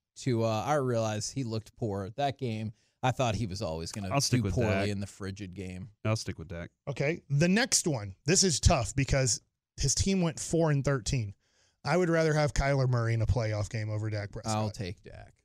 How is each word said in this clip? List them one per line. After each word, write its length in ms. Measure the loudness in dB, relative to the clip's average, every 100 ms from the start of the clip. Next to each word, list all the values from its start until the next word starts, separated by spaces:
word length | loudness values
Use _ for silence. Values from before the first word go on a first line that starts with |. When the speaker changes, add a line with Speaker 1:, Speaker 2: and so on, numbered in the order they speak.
| _ -6
Speaker 1:
Tua. 460 | 0 2 2 2
I 100 | 2
realize 540 | 2 2 2 0 -2 -4
he 120 | -6
looked 320 | -4 -4 -6 -6
poor 340 | -4 -4 -6 -2
that 220 | -2 -2
game. 340 | -4 -4 -6 -8 _ _
I 80 | -2
thought 240 | 0 0
he 120 | 0 -4
was 140 | -4
always 280 | -6 -6 -8
gonna 200 | -8 -2
Speaker 2:
I'll 80 | 0
stick 200 | 2 2
Speaker 1:
do 40 |
Speaker 2:
with 100 | 2
Speaker 1:
poorly 160 | 0 0
Speaker 2:
Dak. 180 | 0 0
Speaker 1:
in 100 | -4
the 60 | -8
frigid 460 | -8 -10 -8 -10
game. 340 | -10 -10 -10 -12 -6
Speaker 2:
I'll 100 | -2 0
stick 220 | -2 -8
with 100 | -10
Dak. 220 | -10 -12 -12 -10
Speaker 3:
Okay, 360 | -2 -2 -2 0
the 180 | 4 6
next 400 | 4 4 2 0
one. 260 | -2 -4 -6 2
This 180 | 4
is 160 | 4 2
tough 340 | 2 0 0
because 460 | 0 2 2 2 0 -6 _ _ -4
his 160 | -2
team 260 | 2 2 2
went 160 | 2 -2
four 320 | -2 2 4
and 140 | 4
thirteen. 500 | 2 0 0 -2 -2 -8 _ _ _ _
I 140 | 0 2
would 140 | 4
rather 240 | 4 4
have 180 | 4 2
Kyler 340 | 2 2 2 2
Murray 280 | 2 2
in 80 | 2
a 40 | 2
playoff 440 | 2 0 -2 -4
game 180 | -4 -4
over 220 | -4 -4
Dak 220 | -4 -6
Prescott. 220 | -8 -2
Speaker 1:
I'll 140 | -2 -2
take 320 | -4 -8 -10
Dak. 300 | -14 -18 -20 _